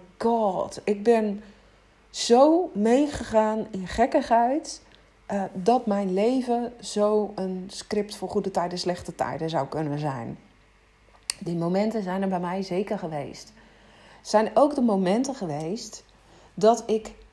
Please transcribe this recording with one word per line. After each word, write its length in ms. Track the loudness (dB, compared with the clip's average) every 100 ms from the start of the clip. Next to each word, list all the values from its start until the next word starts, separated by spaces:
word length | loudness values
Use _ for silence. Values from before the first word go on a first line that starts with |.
| -12 _
god, 640 | 0 2 0 0 -6 -4
ik 200 | -2 0
ben 400 | 4 4 2 -4 -12 -20 _ _ _ _ _
zo 600 | -8 4 8 8 6 2
meegegaan 920 | 0 4 4 2 -2 0 2 2 -2 -6
in 160 | -8 -6
gekkigheid, 920 | 0 2 2 4 4 4 0 -4 -14 -18 -20 _ _ -6
eh, 180 | -6 -4
dat 320 | 0 2 2 2
mijn 280 | -2 0
leven 600 | 0 2 0 0 -2 -4 -10
zo 520 | -6 0 2 2 0 -4
een 280 | -6 -6 -10
script 480 | -14 -4 -4 -4 -8
voor 140 | -4
goede 220 | -4 -2
tijden, 280 | -2 -4 -4
slechte 360 | -4 -6 -8 -6
tijden 340 | -6 -4 -4
zou 180 | -2 -4
kunnen 320 | -4 -4 -4
zijn." 380 | -4 -6 -10 -12 _ _ _ _ _ _ _ _ -12 -10
Die 160 | -6 -2
momenten 480 | 0 0 0 -2
zijn 180 | -4 -4
er 80 | -2
bij 100 | -2
mij 220 | -4 -6
zeker 380 | -4 -4 -4 -6
geweest. 540 | -6 -8 -10 -14 -20 -20 -20 _ -20 -20 -20 -20
Het 100 | 2
zijn 240 | 2 4
ook 220 | 4 4 4
de 60 |
momenten 540 | 2 2 2 2 0 -6
geweest 680 | -6 -6 -6 -8 -10 -16 _ _ _ -20 -18
dat 300 | 4 4 4 0
ik 280 | -4 -4 -18 -20